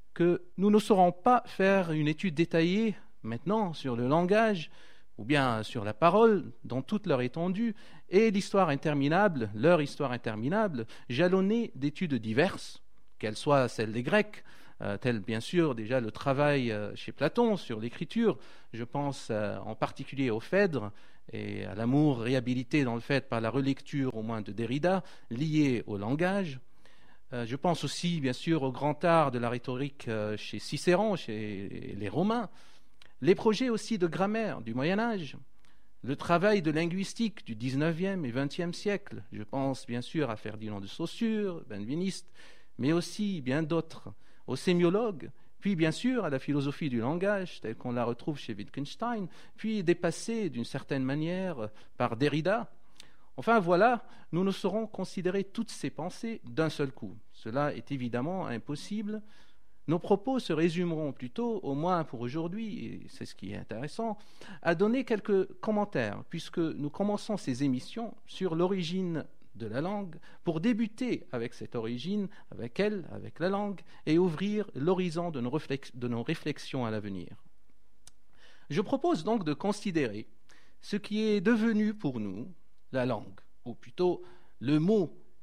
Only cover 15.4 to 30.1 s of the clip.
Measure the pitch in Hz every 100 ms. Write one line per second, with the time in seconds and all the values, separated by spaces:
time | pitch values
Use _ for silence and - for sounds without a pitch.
15.4 | - 175 160 117 107 131 110 - - 135
16.4 | 147 143 120 104 104 104 - - 147 240
17.4 | 240 196 - 110 113 - 170 220 226 -
18.4 | - - - 113 120 143 143 - - 110
19.4 | 104 101 101 110 147 - 139 135 131 110
20.4 | - 185 202 139 104 - - - - 107
21.4 | 104 101 98 95 117 139 151 123 113 131
22.4 | 123 123 127 156 131 117 - 139 - 117
23.4 | 113 120 135 135 - 143 131 110 110 113
24.4 | 98 101 117 139 170 190 180 - - 117
25.4 | 160 151 143 120 101 101 104 147 180 202
26.4 | 180 131 - - - - - - - 123
27.4 | 117 135 185 160 143 - 175 170 131 127
28.4 | - 160 135 123 143 147 175 165 143 123
29.4 | 117 123 - 127 143 - -